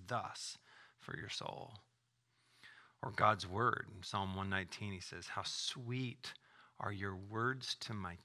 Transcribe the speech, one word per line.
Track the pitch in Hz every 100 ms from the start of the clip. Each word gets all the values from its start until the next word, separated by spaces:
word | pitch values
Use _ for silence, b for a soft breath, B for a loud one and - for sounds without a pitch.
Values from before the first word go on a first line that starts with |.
| 92
thus | 120 87 - - - B B B B
for | - -
your | -
soul." | - - - - 110 - _ _ _ _ B B B B B B B
Or | -
God's | 104 110 104 92
word. | 98 120 - -
In | 98
Psalm | - 104 95
one | 95 98
nineteen, | 95 90 - 104
he | 92
says, | - 85 -
"How | -
sweet | 95 - - - 120 127 127 120 - - B B B B
are | -
your | 101 98
words | 95 101 110 120 131 123 -
to | -
my | 107 92 87